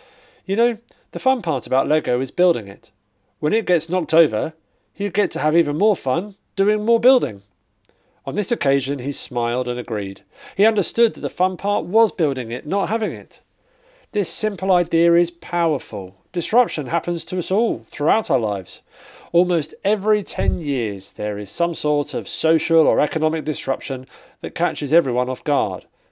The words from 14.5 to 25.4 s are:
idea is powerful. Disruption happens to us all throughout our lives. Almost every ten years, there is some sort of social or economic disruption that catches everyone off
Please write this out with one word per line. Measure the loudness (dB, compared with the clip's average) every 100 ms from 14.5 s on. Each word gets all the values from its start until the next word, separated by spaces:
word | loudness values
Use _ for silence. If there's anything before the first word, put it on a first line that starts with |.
| -2 2
idea | 2 4 4 6 6
is | 4
powerful. | -2 -6 -2 0 0 -4 -10 -10 -14 _
Disruption | -6 0 2 2 0 -2
happens | -2 -2 -6 -4
to | -6
us | -2
all | 0 0 -2 -6
throughout | -2 2 2 2
our | 0
lives. | 0 -4 -6 -16 _ _ -20 -20 -2
Almost | 0 2 0 -2 -4
every | -2 0 2 0
ten | 0 -2 0 0
years, | -2 -2 -2 -4 -10
there | -8 -6 -4
is | -6
some | -2 -2 -2
sort | -2 0 -2 -4
of | -6
social | -2 2 2 4 4 4
or | 4
economic | 0 0 -2 -2 -4
disruption | -6 -4 -4 -4 -8 -10 -20 -20 _
that | -10 -2
catches | -2 -2 2
everyone | 2 2 0 0
off | -2